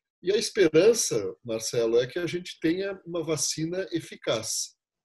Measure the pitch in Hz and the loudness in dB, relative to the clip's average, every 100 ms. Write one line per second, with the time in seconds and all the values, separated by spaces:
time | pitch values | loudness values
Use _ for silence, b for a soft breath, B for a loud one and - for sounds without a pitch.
0 | _ _ 175 214 233 214 165 160 208 226 | _ _ -2 -2 0 2 6 8 6 4
1 | - 123 95 - 117 110 - 123 113 117 | 0 -2 -4 -8 -6 -6 -2 0 4 2
2 | 127 180 170 175 180 - 160 185 196 190 | 2 -2 -4 -6 -8 -4 -2 0 -4 -8
3 | 170 170 156 151 - 151 165 180 190 165 | -6 -6 -2 -2 -2 -4 -4 -4 -4 -6
4 | - 202 165 113 107 - - _ _ _ | -8 -8 -2 -2 -2 -6 -6 _ _ _